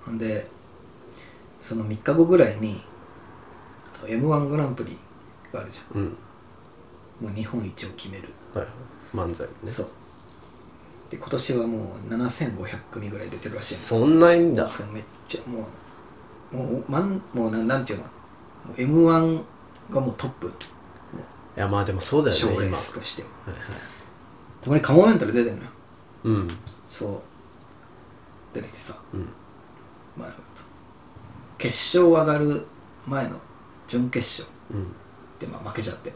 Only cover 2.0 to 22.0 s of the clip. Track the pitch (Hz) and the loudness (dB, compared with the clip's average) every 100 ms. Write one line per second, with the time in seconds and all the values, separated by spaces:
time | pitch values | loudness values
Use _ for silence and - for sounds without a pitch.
2 | - 151 165 180 123 104 107 98 - - | 0 6 8 8 6 4 -4 -6 -12 -20
3 | - - - - - - - - - - | -20 -20 -20 -20 -20 -20 -20 -20 -20 -14
4 | 107 113 147 147 143 151 139 123 117 - | -6 0 2 2 2 0 -2 -4 -8 -12
5 | - - - - - - 101 - - 104 | -18 -20 -20 -20 -12 -12 -12 -16 -10 -6
6 | 95 - - - - - - - - - | -6 -8 -18 -20 -20 -20 -20 -20 -20 -20
7 | - - 110 101 110 120 101 - 95 87 | -20 -12 -10 -6 -6 -6 -6 -10 -12 -12
8 | 98 95 85 - - 104 - - - - | -14 -14 -16 -18 -10 -8 -8 -12 -20 -20
9 | - 98 87 85 - - 107 - - - | -10 -6 -4 -6 -10 -10 -12 -8 -10 -10
10 | - - - - - - - - - - | -20 -20 -20 -20 -20 -20 -20 -20 -20 -20
11 | - - - 131 - 123 117 113 98 95 | -16 -14 -6 -6 -2 -2 0 -4 -8 -10
12 | 101 113 123 - 139 98 95 101 - - | -6 -4 -4 -2 -4 -6 -10 -10 -12 -12
13 | 101 101 - - - 104 - - - 113 | -10 -10 -10 -10 -10 -10 -8 -6 0 4
14 | 135 160 170 170 170 127 - - 107 107 | 6 8 10 8 6 4 0 -4 -8 -12
15 | - - - - 123 117 101 - - - | -14 -20 -12 -10 -8 -10 -10 -14 -20 -20
16 | - - - - - 127 127 120 - 143 | -20 -20 -20 -20 -12 -8 -4 -4 -2 -2
17 | 196 190 - 123 113 110 113 135 127 98 | 0 -2 -6 -2 -2 0 0 0 -2 -8
18 | - - - - - - - - 127 156 | -10 -18 -20 -20 -20 -20 -14 -4 2 6
19 | 165 165 165 160 - - - - - 135 | 8 8 4 0 -4 -18 -20 -20 -4 -2
20 | 127 - - - - - - - - - | -2 -4 -8 -6 -12 -12 -16 -16 -20 -20
21 | - 95 - - - - 101 101 101 95 | -18 -16 -16 -18 -16 -4 0 2 0 -2